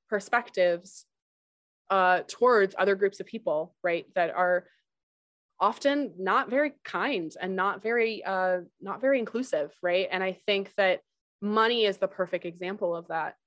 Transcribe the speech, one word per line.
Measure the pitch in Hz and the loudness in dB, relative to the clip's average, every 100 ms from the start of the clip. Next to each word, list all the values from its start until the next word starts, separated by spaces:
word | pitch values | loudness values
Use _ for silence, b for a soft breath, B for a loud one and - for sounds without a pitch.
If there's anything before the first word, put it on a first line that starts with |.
| _ | _
perspectives, | 208 - 240 233 190 175 175 - - - _ _ _ _ _ _ _ - | -4 0 -2 -2 0 2 0 -6 -14 -16 _ _ _ _ _ _ _ 0
uh, | 190 180 175 - | 4 6 4 0
towards | - 247 226 196 - | 2 4 6 4 2
other | 196 196 | 2 2
groups | 196 - | 0 -2
of | - | -10
people, | 226 175 151 170 _ | -6 -2 -2 -4 _
right? | 175 170 - 180 | -2 -2 -4 -2
That | 170 - | -2 0
are | 180 180 b b _ _ _ _ _ _ _ - | 2 0 b b _ _ _ _ _ _ _ -2
often | 202 226 277 285 247 175 | 0 2 0 0 -2 -4
not | 190 240 247 | 0 0 0
very | 262 294 - | 0 -2 -4
kind | - 180 247 214 156 - | -8 -4 -2 -4 -6 -8
and | 190 185 | -6 -2
not | 196 190 | -2 -2
very, | 220 240 226 214 | -2 0 0 -2
uh, | - 190 185 180 175 _ | -4 -2 0 -2 -6 _
not | 196 214 | -12 -4
very | 262 269 | 0 0
inclusive, | 214 233 262 151 147 - | 0 -6 -4 -4 -6 -4
right? | 175 180 185 | 0 0 0
And | 185 | -2
I | 190 185 - | -4 -4 -2
think | 196 196 - | -2 -2 0
that | 190 - _ _ _ _ | 0 0 _ _ _ _
money | 202 220 226 240 208 | -2 2 2 2 0
is | 190 | 0
the | 190 | -2
perfect | - 180 175 175 | -2 -4 -4 -6
example | 175 180 208 180 170 | -8 -8 -4 -4 -4
of | 170 | -6
that, | 160 156 - | -6 -6 -10